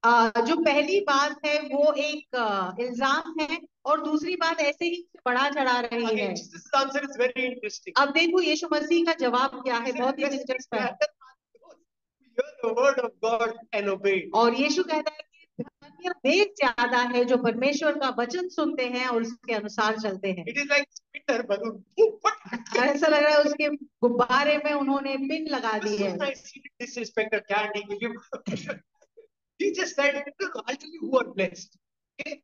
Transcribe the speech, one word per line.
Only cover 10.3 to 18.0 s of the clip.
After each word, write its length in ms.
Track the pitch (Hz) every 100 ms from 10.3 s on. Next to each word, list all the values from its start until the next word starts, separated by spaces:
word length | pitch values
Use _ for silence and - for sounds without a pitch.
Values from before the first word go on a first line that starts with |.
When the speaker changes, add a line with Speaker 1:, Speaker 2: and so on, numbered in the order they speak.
| 269 -
Speaker 1:
दिलचस्प 280 | 254 -
है। 160 | 220 208
Speaker 2:
is 160 | - -
the 20 | _ - _ _ _ - - _ _ _ _ _ -
hear 260 | 285 -
the 180 | 226 220
word 220 | 277 269
of 260 | 240 _ 226
God 260 | 226 226 226 -
and 240 | 214 202 190
obey." 220 | 196 190 160
Speaker 1:
और 200 | 220 233
यीशु 300 | 240 294 294
कहता 260 | 370 311 302
है 60 | -
कि 400 | - _ _ -
धन्य 480 | - _ 294 _ 359
वे 340 | 359 262 349
ज्यादा 540 | 415 - 262 233 240 247
है 260 | 247 247
जो 120 | 240 254
परमेश्वर 640 | 240 226 262 285 311
का 100 | 294